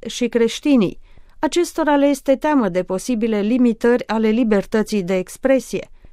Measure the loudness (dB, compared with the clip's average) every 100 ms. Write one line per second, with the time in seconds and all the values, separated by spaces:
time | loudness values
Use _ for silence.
0 | -14 -6 -2 0 0 0 2 2 2 -2
1 | -16 -20 -20 -4 -2 0 -2 -2 0 2
2 | 2 2 0 0 2 0 0 -2 -4 -4
3 | -4 -2 -2 0 0 2 2 2 2 0
4 | 0 -2 0 0 2 0 0 -2 -2 -2
5 | -2 -2 -4 -4 0 0 0 -8 -10 -18
6 | -20